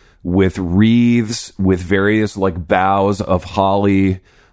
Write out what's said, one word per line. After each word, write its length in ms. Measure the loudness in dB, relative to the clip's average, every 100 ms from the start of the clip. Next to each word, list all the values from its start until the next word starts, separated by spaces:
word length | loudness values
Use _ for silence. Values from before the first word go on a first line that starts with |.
| _ _
with 340 | -2 0 0 -2
wreaths, 960 | -2 2 4 4 2 2 -2 -8 -10 -4
with 200 | 0 0
various, 540 | 0 0 0 0 -2 -2
like, 300 | -4 -4 -2
boughs 540 | 0 2 0 0 -2
of 220 | -2 -2
holly, 760 | -2 -2 0 0 2 2 0 -2 -10 _ _